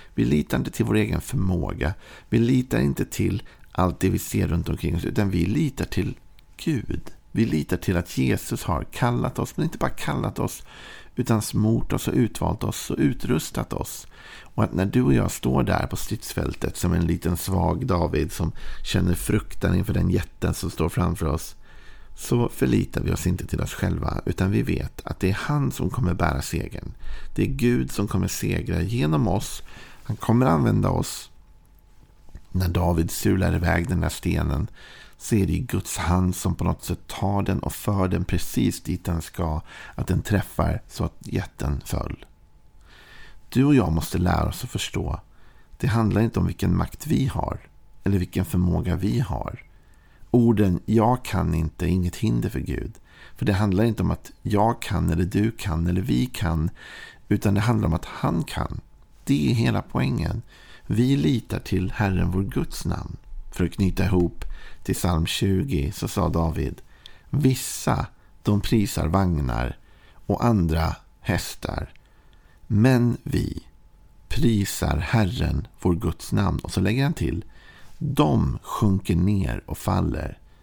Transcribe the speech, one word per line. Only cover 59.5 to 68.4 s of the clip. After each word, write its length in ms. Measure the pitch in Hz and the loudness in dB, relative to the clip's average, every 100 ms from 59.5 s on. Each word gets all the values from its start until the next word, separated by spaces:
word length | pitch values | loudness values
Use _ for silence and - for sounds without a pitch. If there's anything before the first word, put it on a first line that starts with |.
är 40 | |
hela 280 | 110 123 101 | 2 2 0
poängen. 600 | - - 135 117 - 117 - - - - - | -2 -2 0 0 -2 -2 -8 -20 -20 -14 -2
Vi 300 | 107 127 139 | 2 4 4
litar 420 | 151 131 - 92 | 4 0 -2 -6
till 340 | - 92 92 - | -2 0 0 0
Herren 340 | 101 90 87 | 0 2 2
vår 120 | 92 | 0
Guds 420 | 101 - - - | 0 -2 -4 -4
namn. 320 | - - - - - - - | -4 -4 -6 -12 -12 -12 -8
För 120 | - | 0
att 80 | 87 | 0
knyta 320 | - 95 - | 2 2 2
ihop 400 | 90 87 87 - - - - - | 2 4 2 0 -6 -8 -10 -10
till 120 | - | -4
psalm 320 | 87 90 82 82 | -2 2 2 0
tjugo 680 | - 101 95 117 80 69 | 0 2 2 2 0 -2
så 160 | - 101 | -4 -4
sa 200 | - 80 | 0 0
David: 520 | 82 82 78 73 - - - - - - | 2 0 0 -4 -6 -16 -20 -20 -18 -4
"Vissa, 760 | 147 135 131 - - - 127 139 - - - | 2 4 2 -4 -4 -2 0 -2 -10 -20 -6